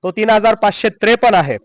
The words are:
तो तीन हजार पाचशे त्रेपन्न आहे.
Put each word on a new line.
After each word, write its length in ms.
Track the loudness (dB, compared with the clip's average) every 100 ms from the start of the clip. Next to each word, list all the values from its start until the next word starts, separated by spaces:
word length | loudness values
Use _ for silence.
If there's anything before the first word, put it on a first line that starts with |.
तो 80 | -8
तीन 200 | -2 2
हजार 240 | 2 2
पाचशे 340 | 0 -2 -2 -6
त्रेपन्न 460 | -2 -2 0 2
आहे. 240 | 2 -2 -6